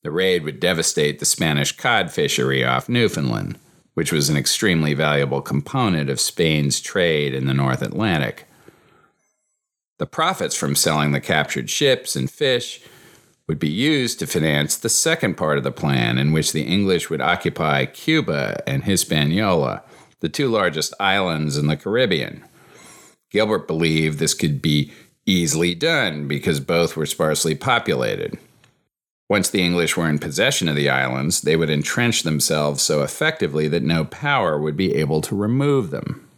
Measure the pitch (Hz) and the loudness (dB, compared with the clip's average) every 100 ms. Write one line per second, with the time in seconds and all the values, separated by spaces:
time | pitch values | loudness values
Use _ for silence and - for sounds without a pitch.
0 | 78 82 95 90 73 67 90 82 80 - | -4 0 2 2 -2 -2 0 2 0 0
1 | 73 71 73 - 82 71 69 - 127 110 | 0 0 -2 0 0 2 0 -2 0 0
2 | 85 - 71 - 65 67 62 62 - 120 | 0 -2 0 0 0 0 0 0 0 2
3 | 110 - 67 55 50 - _ _ _ - | 2 0 -2 -2 -6 -10 _ _ _ -4
4 | 78 78 71 76 69 - 107 82 76 71 | 0 0 2 2 0 0 2 2 2 2
5 | 78 73 69 67 - 67 - 135 117 82 | 2 2 0 -2 -2 -4 -2 -2 0 0
6 | 71 67 - - 82 78 71 - - 98 | 0 -2 -2 0 2 2 0 -2 -4 0
7 | 87 78 73 65 65 67 67 64 - 82 | 2 2 0 -2 0 0 0 -2 -4 -2
8 | 107 80 69 - - _ - _ _ _ | 0 0 -2 -6 -20 _ -20 _ _ _
9 | _ _ _ _ _ _ _ _ _ _ | _ _ _ _ _ _ _ _ _ _
10 | - - 165 190 82 - 71 71 - 76 | -8 0 0 0 -4 -2 0 2 2 2
11 | 76 71 - 80 73 - 55 - 143 127 | 2 0 0 0 0 -4 -4 0 2 2
12 | - 139 131 - 143 123 - - - - | -2 -4 -4 -2 0 0 -4 -14 -20 -20
13 | - - _ _ - 76 76 85 143 147 | -20 -20 _ _ -8 -2 -2 0 0 2
14 | 120 - 80 87 78 73 76 - - - | 0 -4 -4 0 2 2 0 -2 0 0
15 | 160 160 110 80 78 71 65 - 76 65 | 2 0 -2 -2 0 0 -2 -4 0 0
16 | 58 62 71 78 73 82 58 95 98 87 | 0 2 2 2 2 -2 0 2 2 0
17 | - 78 71 87 - - 80 71 67 - | 0 -2 0 0 -2 -2 0 2 0 -4
18 | - 160 95 73 57 - - 135 107 95 | 0 0 0 -2 -2 -4 -4 -4 0 0
19 | - 78 73 92 107 87 65 50 - - | 2 2 2 2 2 2 0 -4 -12 -20
20 | - _ 80 - 139 110 90 78 - - | -20 _ -6 -2 0 2 2 0 -6 -2
21 | 98 98 92 78 76 71 73 78 95 113 | 0 2 0 0 -2 0 0 0 0 0
22 | 123 82 52 50 - _ - - - - | 2 0 -2 -10 -20 _ -20 -20 -20 -20
23 | - _ _ 101 107 101 - 80 82 80 | -20 _ _ 0 2 0 -2 0 2 2
24 | 78 76 82 - 80 69 80 76 71 - | 2 0 -2 0 0 0 2 2 0 -8
25 | - _ - 92 82 80 87 87 160 156 | -20 _ 0 2 2 0 0 0 0 0
26 | 104 76 71 69 - 73 69 85 82 - | 0 -4 -4 -2 -2 -2 0 0 0 -2
27 | 76 - 78 76 82 76 131 117 - 69 | -6 0 0 2 0 -2 0 0 0 0
28 | 57 50 50 - - _ _ _ _ _ | 0 -4 -6 -10 -16 _ _ _ _ _
29 | _ _ _ 101 92 101 87 87 82 - | _ _ _ 0 0 0 2 2 0 0
30 | 82 73 78 71 120 139 82 73 71 65 | 0 0 -2 0 0 2 0 0 2 2
31 | 65 65 71 - - 82 78 76 73 - | 0 -2 -2 0 2 2 2 0 0 0
32 | 120 113 82 76 - 76 73 71 - 76 | 0 0 -2 -2 0 0 0 0 0 0
33 | 69 - 156 160 85 73 76 82 67 82 | 0 -2 -2 0 -2 0 0 0 0 0
34 | 73 - 143 135 90 76 78 76 95 73 | -2 -6 -2 0 0 0 -2 -2 0 0
35 | 73 78 - 101 107 127 143 135 95 - | 0 0 -2 -2 0 0 2 0 -2 -8
36 | - - - | -8 -12 -14